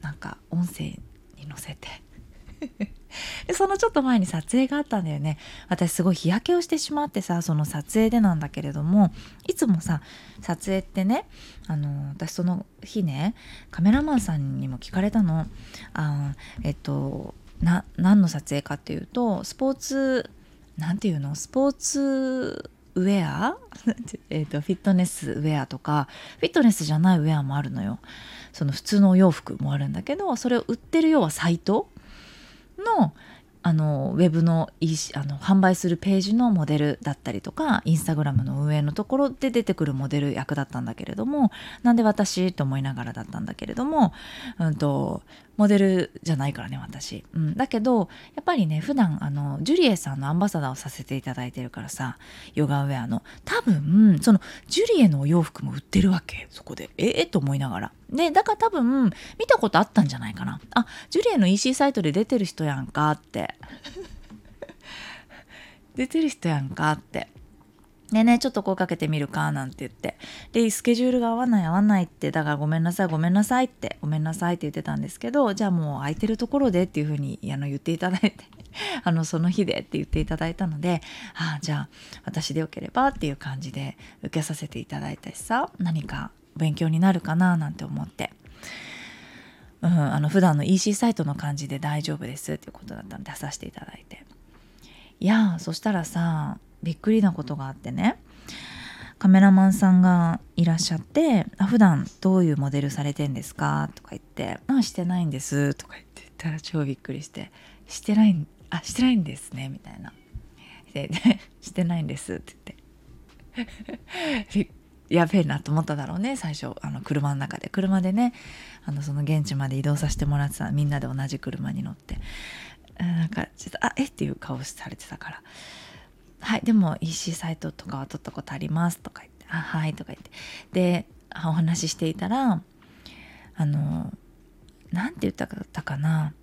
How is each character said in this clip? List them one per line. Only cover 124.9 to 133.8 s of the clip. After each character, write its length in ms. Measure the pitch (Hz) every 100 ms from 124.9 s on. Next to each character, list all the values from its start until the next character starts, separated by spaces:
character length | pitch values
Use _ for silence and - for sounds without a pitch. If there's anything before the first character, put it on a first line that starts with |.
| -
て 100 | -
た 120 | 147
か 120 | -
ら。 120 | - - - - - - - - _ _ _
「は 160 | - 220
い、 40 |
で 100 | -
も 240 | 220 175 -
イ 60 | 160
ー 40 |
シ 200 | 160 -
ー 20 |
サ 160 | 165 165
イ 60 | 160
ト 140 | 160
と 160 | 147 -
か 120 | 139
は 80 | 135
撮 120 | -
っ 20 |
た 100 | -
こ 120 | -
と 100 | 139
あ 60 | 139
り 100 | 151
ま 220 | 156 175
す」 80 | 170
と 100 | -
か 120 | -
言 80 | -
っ 20 |
て、 140 | _ -
「あ、 80 | 170
は 280 | 156 165 156
い」 60 |
と 100 | -
か 80 | -
言 80 | -
っ 20 |
て。 80 | - - - - -
で、 340 | 185 180 175 - - _
お 180 | - 165
話 360 | 160 165 170 160
し 0 |
し 60 |
て 140 | - 160
い 60 |
た 140 | 160 180
ら、 340 | 247 262 170 - _ - - - - - - - -
あ 80 |
の、 480 | 156 147